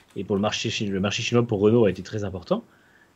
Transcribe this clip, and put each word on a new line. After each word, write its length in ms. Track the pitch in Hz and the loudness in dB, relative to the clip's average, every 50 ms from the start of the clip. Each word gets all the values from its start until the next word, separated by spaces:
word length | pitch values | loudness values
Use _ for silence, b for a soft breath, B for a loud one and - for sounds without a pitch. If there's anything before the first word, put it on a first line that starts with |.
| b b - | b b -12
Et 80 | - 95 | -10 -4
pour 120 | 90 104 | -2 -2
le 60 | 98 104 | 0 0
marché 280 | 107 - - - 117 | 0 -2 -2 -4 -4
chi-, 160 | - - 110 | -4 -4 -4
le 140 | 101 98 95 | -2 -2 -2
marché 220 | 92 - - - 117 | -2 -2 -2 -2 -4
chinois 240 | - 120 120 123 | 0 2 2 2
pour 140 | 120 110 95 | 2 0 4
Renault 240 | 101 107 113 120 113 | 4 6 6 6 4
a 40 | 98 | 4
été 120 | 90 - 87 | 2 -2 -8
très 220 | - - 107 104 | -8 -8 -6 -6
important. 380 | 98 90 90 - - 180 233 - b b b b b b b b b b | -6 -8 -8 -4 -4 -4 -4 -4 b b b b b b b b b b